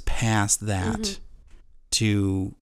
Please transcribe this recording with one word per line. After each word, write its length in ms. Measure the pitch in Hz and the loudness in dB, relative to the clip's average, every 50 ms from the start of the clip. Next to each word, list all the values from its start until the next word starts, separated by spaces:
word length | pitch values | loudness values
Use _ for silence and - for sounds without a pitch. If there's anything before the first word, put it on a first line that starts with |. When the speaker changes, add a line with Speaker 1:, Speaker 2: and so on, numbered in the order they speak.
| - | 2
Speaker 1:
past 600 | - - - 123 113 110 107 101 104 - - - 107 | 2 2 2 4 2 2 2 2 2 0 0 0 -2
that 320 | 101 95 92 - - 107 | -2 -2 0 -2 -2 -2
Speaker 2:
Mm-hmm. 220 | 110 101 98 - - - - - - - - - - - - - - - | -4 -4 -6 -6 -12 -16 -18 -20 -20 -20 -20 -20 -20 -20 -20 -20 -10 -4
Speaker 1:
to, 640 | - - 113 107 104 101 98 98 95 95 95 101 - - | -2 0 2 2 2 2 2 2 0 0 -2 -4 -8 -12